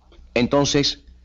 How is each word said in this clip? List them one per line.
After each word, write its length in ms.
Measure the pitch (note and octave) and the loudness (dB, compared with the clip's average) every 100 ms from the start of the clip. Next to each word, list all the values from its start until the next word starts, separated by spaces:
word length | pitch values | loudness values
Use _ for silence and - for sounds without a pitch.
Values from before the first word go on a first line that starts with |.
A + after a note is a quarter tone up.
| _ - - | _ -20 -6
Entonces, 680 | - A#2+ C#3 C#3 D3 C#3 - - - | -2 0 0 0 0 -2 -6 -16 -20